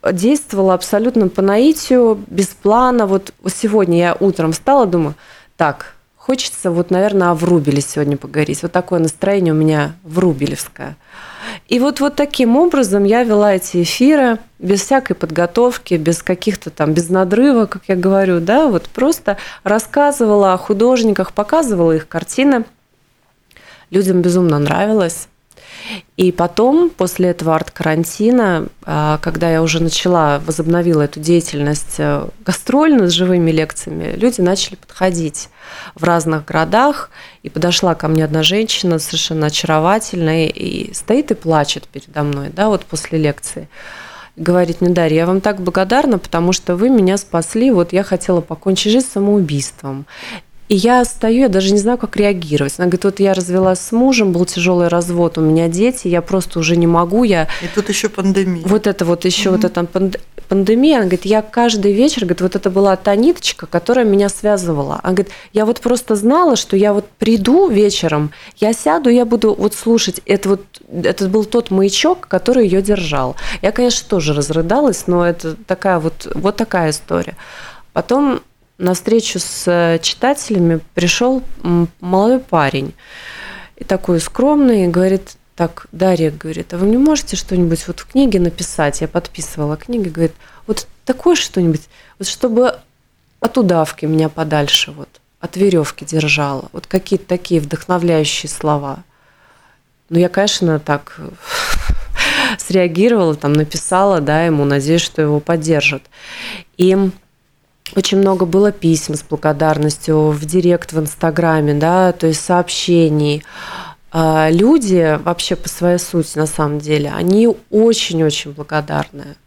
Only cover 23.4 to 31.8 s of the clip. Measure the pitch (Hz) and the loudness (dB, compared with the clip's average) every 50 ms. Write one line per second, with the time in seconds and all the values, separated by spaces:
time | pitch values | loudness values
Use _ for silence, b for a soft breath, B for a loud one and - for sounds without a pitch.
23.4 | _ _ B B B B B B B B 170 190 196 185 185 180 175 180 175 185 | _ _ B B B B B B B B 0 0 2 4 2 2 2 2 2 4
24.4 | 180 165 151 147 147 143 147 - 196 214 220 214 180 165 165 - - _ _ _ | 2 4 2 2 0 0 0 0 0 2 2 2 0 0 -4 -8 -14 _ _ _
25.4 | _ _ _ B B B B B B B 226 190 B _ _ - 180 180 180 - | _ _ _ B B B B B B B -16 -16 B _ _ 0 2 2 2 0
26.4 | 175 175 - - 226 254 285 330 359 330 - - 185 175 - - 180 180 175 - | -2 -2 0 2 2 4 4 4 2 2 0 -2 -4 -4 0 0 0 0 0 -2
27.4 | 165 160 160 160 - - _ - - 160 156 160 165 - - - 208 226 247 247 | 0 0 0 0 -2 -6 _ -4 -2 0 0 0 -2 -4 -4 0 2 2 4 4
28.4 | 226 190 175 156 - - - - - - 151 151 151 151 151 151 - 165 160 160 | 2 2 0 0 -4 -6 -12 -16 -10 -6 -4 -2 0 0 -2 -2 -2 -4 -2 -2
29.4 | 170 165 160 160 165 160 156 165 165 160 - - - 180 180 170 156 147 143 143 | 0 0 2 2 2 0 0 0 0 0 -2 0 0 2 2 4 4 2 0 0
30.4 | 160 160 151 165 156 160 170 175 170 175 165 151 147 143 - 156 151 160 175 170 | -2 -4 -4 -2 0 0 0 2 2 2 2 2 0 -2 -4 -6 0 2 2 2
31.4 | 165 - - 143 143 147 151 147 | 2 -2 -4 -4 -2 -2 -2 -4